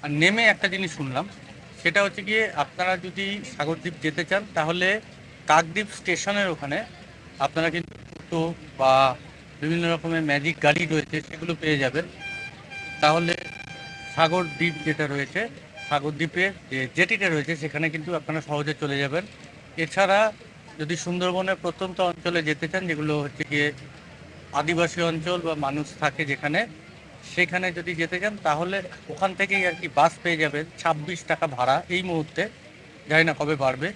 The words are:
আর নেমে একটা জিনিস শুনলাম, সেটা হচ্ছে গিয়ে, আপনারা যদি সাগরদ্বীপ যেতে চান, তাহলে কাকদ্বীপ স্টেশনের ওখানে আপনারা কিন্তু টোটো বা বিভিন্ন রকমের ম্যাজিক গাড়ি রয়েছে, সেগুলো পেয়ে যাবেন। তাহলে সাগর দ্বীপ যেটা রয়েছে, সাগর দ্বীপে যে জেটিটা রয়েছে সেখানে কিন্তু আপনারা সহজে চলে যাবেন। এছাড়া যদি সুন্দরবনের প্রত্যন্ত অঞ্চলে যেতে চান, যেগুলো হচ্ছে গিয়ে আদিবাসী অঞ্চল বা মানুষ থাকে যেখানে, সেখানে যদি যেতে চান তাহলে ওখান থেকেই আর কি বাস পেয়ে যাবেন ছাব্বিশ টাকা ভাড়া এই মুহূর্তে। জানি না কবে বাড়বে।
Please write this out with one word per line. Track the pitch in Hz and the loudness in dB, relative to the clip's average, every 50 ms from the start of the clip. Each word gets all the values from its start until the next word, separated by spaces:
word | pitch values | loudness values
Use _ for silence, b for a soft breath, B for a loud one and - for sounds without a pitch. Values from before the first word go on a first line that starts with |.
আর | - 147 | -4 -2
নেমে | 147 151 160 185 208 226 233 | 2 4 4 4 4 6 6
একটা | 214 196 - 208 190 | 4 4 4 0 -2
জিনিস | 180 190 190 170 | 0 -2 -4 -4
শুনলাম, | 151 - 143 131 127 135 180 202 - - - - - - - - - - | -4 -6 -6 -2 -2 -2 -4 -4 -10 -18 -18 -18 -18 -18 -18 -20 -18 -2
সেটা | - 170 160 202 | -2 2 4 4
হচ্ছে | 202 196 196 208 | 2 2 0 -6
গিয়ে, | 196 202 214 220 220 196 165 | -4 0 2 2 2 2 0
আপনারা | 151 143 - - - 180 185 185 | -2 -2 -2 -2 -2 0 0 0
যদি | 180 180 185 147 190 196 196 202 208 202 - - | 0 -4 -8 -6 -4 -4 -4 -4 -6 -8 -12 -6
সাগরদ্বীপ | - 147 151 165 160 - 180 165 - | -4 -2 -2 -2 -2 -4 -8 -8 -2
যেতে | - 156 147 175 165 | -4 -2 0 -2 0
চান, | - 185 202 208 202 185 | 2 0 0 0 0 0
তাহলে | 170 151 160 170 180 180 190 202 220 - - - - - - - - - | 0 2 2 2 2 2 2 2 0 -2 -10 -20 -20 -20 -20 -20 -8 4
কাকদ্বীপ | - 151 160 170 160 165 202 214 208 - | 6 6 6 6 4 -2 -4 -4 -4 -10
স্টেশনের | - - 190 175 - - 196 202 202 202 185 | -6 -2 -2 -2 0 0 0 2 2 2 0
ওখানে | 160 - 143 139 143 196 226 - - - - - - - - - - - | 0 -2 -2 -2 -2 -2 -4 -6 -14 -18 -18 -20 -20 -20 -20 -20 -4 -2
আপনারা | 135 143 - 160 160 165 | -2 0 2 2 0 2
কিন্তু | 156 175 170 - - - - - | 0 -2 -6 -6 -12 -16 -16 -16
টোটো | - - - - 170 165 160 170 165 - - - - - | -16 -16 -8 -4 0 0 0 0 -2 -6 -12 -16 -2 4
বা | 135 131 135 131 135 131 123 - - - - - - - - - | 6 8 8 8 8 6 4 0 -10 -18 -18 -18 -20 -20 -10 -4
বিভিন্ন | 147 156 165 170 170 170 | -2 0 0 2 2 2
রকমের | 170 156 - 165 165 165 | 0 0 0 -2 0 0
ম্যাজিক | 160 151 143 143 139 170 156 - | 2 2 2 2 2 0 0 4
গাড়ি | 156 147 147 170 175 | 4 4 6 4 2
রয়েছে, | 151 156 151 147 - 156 156 | 2 0 0 0 0 -6 -6
সেগুলো | 151 - - 156 160 175 165 156 | -6 -8 -10 -8 -6 -6 -4 -2
পেয়ে | 165 156 151 139 | 0 0 2 2
যাবেন। | 135 127 135 156 175 - - - 807 807 - - 807 807 - - - - - - - - - - | 2 0 0 -2 -4 -4 -12 -12 -10 -10 -8 -8 -10 -12 -14 -16 -18 -14 -14 -12 -12 -12 -2 4
তাহলে | - 151 156 170 170 170 170 - - - - - - - - - - - - - - - - | 4 4 4 4 2 0 -2 -2 -6 -12 -12 -12 -14 -14 -14 -14 -14 -14 -14 -14 -14 -8 2
সাগর | 151 165 160 170 185 180 160 135 131 | 4 4 4 4 2 0 0 -2 0
দ্বীপ | 160 170 151 147 - | 0 0 0 -2 -2
যেটা | 156 147 156 151 | -2 0 0 -2
রয়েছে, | 139 143 139 139 135 - 185 226 233 - - - - - - - - | -2 -2 -4 -4 -4 -4 -4 -6 -6 -8 -16 -20 -18 -16 -12 -2 0
সাগর | 147 143 139 151 151 143 | 0 0 0 -2 -2 -2
দ্বীপে | 165 156 - 175 185 196 190 - - - | -4 -2 2 2 2 2 0 -6 -10 -6
যে | 135 135 131 123 - | -4 -4 -4 -2 2
জেটিটা | 160 185 180 226 196 196 180 | 2 2 2 2 2 2 2
রয়েছে | 160 151 135 147 165 143 | 2 2 0 0 -2 -2
সেখানে | 156 151 - 151 160 160 151 | -4 -4 -2 -2 -2 -2 -2
কিন্তু | 160 151 170 175 151 | -4 -4 -2 -4 -2
আপনারা | 127 - 156 160 143 143 | -2 -2 -4 -4 -2 -2
সহজে | 147 147 147 151 147 - | -2 -2 0 -2 -2 -2
চলে | 151 143 139 139 | -2 -2 0 0
যাবেন। | 143 135 139 175 202 - - - - - - - - - - 170 165 | 0 0 -2 -4 -4 -6 -16 -20 -20 -20 -20 -20 -20 -12 -4 -4 -4
এছাড়া | 160 - 190 196 185 196 202 220 214 214 - - - - - - - - - | 0 2 2 4 6 6 6 4 4 0 -6 -20 -20 -20 -20 -20 -18 -8 -8
যদি | 151 147 175 160 - | -4 -4 -4 -4 -2
সুন্দরবনের | 175 175 180 180 180 180 185 185 190 190 180 - | -2 -2 0 2 2 2 2 0 0 -2 0 -2
প্রত্যন্ত | 175 165 - 196 185 175 - 185 175 | -6 -4 -2 -6 -6 0 0 0 0
অঞ্চলে | 170 170 - 175 175 170 156 151 | 0 0 -2 0 0 2 2 0
যেতে | 151 143 165 156 | -2 -2 -2 -2
চান, | 175 190 185 170 | -2 -2 -2 -2
যেগুলো | 160 147 151 151 151 147 143 | -2 0 0 0 0 0 -2
হচ্ছে | 143 - - 151 - | -4 -4 -6 -4 -2
গিয়ে | 147 147 147 147 139 - - - - - - - - - - - - - - - - 143 | 0 2 2 0 -2 -6 -16 -18 -18 -20 -20 -20 -20 -18 -18 -18 -18 -20 -16 -2 -2 0
আদিবাসী | 147 160 175 160 170 160 - 175 170 165 | 0 2 2 2 2 2 2 0 0 0
অঞ্চল | 165 160 156 180 180 175 165 165 | 0 0 -2 -2 -2 0 -2 -2
বা | 160 151 143 | -2 0 -2
মানুষ | 135 143 151 147 - - - | -2 -2 -2 -4 -6 -6 -2
থাকে | 151 147 131 - 156 135 | -2 -2 0 0 -2 -2
যেখানে, | 139 - - 147 151 190 233 - - - - - - - - - - - - - - | -2 -2 -2 0 0 0 -2 -2 -8 -18 -20 -20 -20 -20 -20 -20 -20 -18 -16 -4 0
সেখানে | 180 180 170 175 180 185 185 170 175 | 0 2 2 2 -2 -2 -2 -4 -4
যদি | 170 175 175 160 | -6 -6 -2 -2
যেতে | 165 156 185 180 | -2 -2 -2 -2
চান | 190 214 208 202 - | -2 -2 -4 0 0
তাহলে | 160 147 156 175 180 196 196 180 180 - - - - | 2 2 2 0 -2 -2 -4 -6 -8 -14 -16 -12 -12
ওখান | - - 190 190 185 180 | -2 0 0 0 2 0
থেকেই | 196 190 196 196 185 180 | 0 2 2 2 2 0
আর | 170 170 | 0 -2
কি | 170 156 120 143 | -8 0 4 6
বাস | 156 165 - - | 6 6 4 0
পেয়ে | - 175 165 156 | -2 0 2 2
যাবেন | 156 147 143 147 160 170 - - | 2 0 0 -4 -6 -6 -12 -2
ছাব্বিশ | - 165 160 151 147 170 180 165 - - | 0 0 0 2 -2 -6 -8 -8 -2 -2
টাকা | 160 - 170 156 135 | 0 0 0 -2 0
ভাড়া | 120 123 127 135 165 170 - 180 | 2 4 4 4 2 2 -2 -2
এই | 185 185 185 | -2 0 0
মুহূর্তে। | 170 160 151 - - 160 190 220 - - - - - - - - - - - - | -2 -2 -2 -2 -4 -4 -4 -4 -6 -16 -20 -20 -20 -20 -20 -20 -20 -18 -2 4
জানি | 156 160 165 165 | 6 6 6 6
না | 143 - | 2 0
কবে | 151 147 156 135 139 | 0 0 0 2 2
বাড়বে। | 131 131 131 151 190 202 | 2 2 0 -4 -6 -6